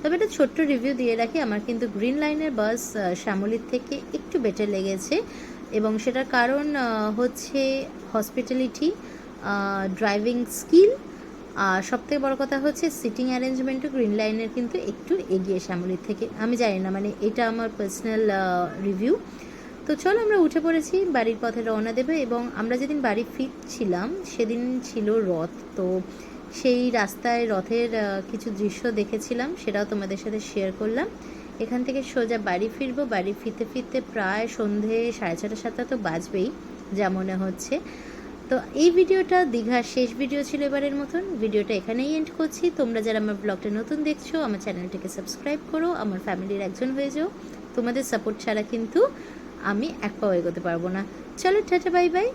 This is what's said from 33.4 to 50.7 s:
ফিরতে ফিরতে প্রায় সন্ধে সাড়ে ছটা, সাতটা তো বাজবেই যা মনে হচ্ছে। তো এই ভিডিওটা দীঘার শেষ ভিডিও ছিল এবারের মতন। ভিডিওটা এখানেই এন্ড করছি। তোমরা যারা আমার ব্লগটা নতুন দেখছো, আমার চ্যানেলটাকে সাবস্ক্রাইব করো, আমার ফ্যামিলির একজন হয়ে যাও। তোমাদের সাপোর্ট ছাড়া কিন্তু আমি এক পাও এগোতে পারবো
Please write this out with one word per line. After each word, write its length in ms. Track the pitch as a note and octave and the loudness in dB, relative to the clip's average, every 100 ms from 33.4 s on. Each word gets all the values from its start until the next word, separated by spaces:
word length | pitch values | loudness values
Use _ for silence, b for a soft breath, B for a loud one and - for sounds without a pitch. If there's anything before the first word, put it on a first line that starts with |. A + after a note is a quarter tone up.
ফিরতে 220 | A3+ G#3+ A3 | -6 -6 -4
ফিরতে 280 | B3+ - C4 B3+ | -4 -4 -4 -4
প্রায় 340 | A3 F#3+ G#3 A3+ | -2 0 0 -2
সন্ধে 640 | - G#3+ G#3 G#3+ A3+ A#3 A3+ | -2 0 0 2 2 0 -2
সাড়ে 160 | F#3 E3+ | -4 -2
ছটা, 200 | - G#3+ | -4 -4
সাতটা 300 | A#3 A3+ A#3+ | -6 -6 -4
তো 60 | B3+ | -2
বাজবেই 540 | F#3+ E3 - F#3+ G#3+ - - - - | 0 -2 -2 -2 -2 -4 -12 -14 -6
যা 160 | F#3+ G3 | 0 0
মনে 260 | F#3+ F#3 F#3+ | 0 -2 -2
হচ্ছে। 440 | F#3+ F#3+ - C#4+ - B B B B B - | -2 -4 -4 -4 -4 B B B B B -2
তো 100 | C4 - | -2 0
এই 160 | - E4 | 6 6
ভিডিওটা 540 | F4 F4+ F#4+ - F4+ E4+ | 8 6 6 6 4 4
দীঘার 380 | A#3 A3 B3 | 2 2 2
শেষ 260 | A#3 C4 B3 A#3 | 2 2 0 0
ভিডিও 260 | C4+ C#4+ | 0 0
ছিল 180 | C#4 D4 | -2 0
এবারের 320 | C#4+ C#4 C#4+ C#4 | 0 2 0 -2
মতন। 280 | C#4 E4+ G4 D4 | -2 -4 -2 -2
ভিডিওটা 320 | A3 G#3 G3+ | 2 2 2
এখানেই 420 | G#3 F#3+ A3+ C#4 D#4 | -2 0 -2 0 0
এন্ড 140 | D#4+ - | -2 -2
করছি। 340 | D#4 - F4 E4 | -2 2 0 2
তোমরা 240 | B3 A3+ | 0 2
যারা 180 | A3 A3 | 0 0
আমার 160 | G#3+ G3+ | 0 0
ব্লগটা 280 | G3+ F#3+ G#3+ | -2 -2 -2
নতুন 340 | G#3 A3+ D4+ | -2 -2 0
দেখছো, 320 | D4+ D4 - D#4+ | 0 -2 -2 -2
আমার 160 | C4+ G3 | 0 -2
চ্যানেলটাকে 500 | G#3 F3+ F#3 F#3 F#3 | -4 -4 -4 -6 -6
সাবস্ক্রাইব 500 | F#3+ F#3 - C#4+ D4 - | -8 -8 -6 -4 -4 -2
করো, 200 | D#4+ E4 | 0 0
আমার 280 | F4 G#3+ F#3 | 0 -2 -2
ফ্যামিলির 420 | G#3 F#3 F#3+ G3 | -2 -4 -2 -2
একজন 300 | G3 F#3+ B3+ | -4 -2 -2
হয়ে 180 | C4+ C#4 | 0 -2
যাও। 200 | C#4+ F4 - B B - - | 0 -4 -4 B B -6 -2
তোমাদের 280 | A#3 B3 | 0 0
সাপোর্ট 340 | C4 A3 G#3+ G#3+ | 0 -2 -2 -4
ছাড়া 180 | - G#3+ | -2 -2
কিন্তু 460 | G#3+ A#3 A3 D#4+ C5 B B B B - | 0 -2 0 4 4 B B B B -6
আমি 240 | F#3+ G#3 D4+ - | -2 0 -2 -2
এক 100 | G#3 G3+ | -6 0
পাও 120 | G#3 | 2
এগোতে 260 | F3+ F3 F3 | 2 2 -2
পারবো 280 | F3+ | -2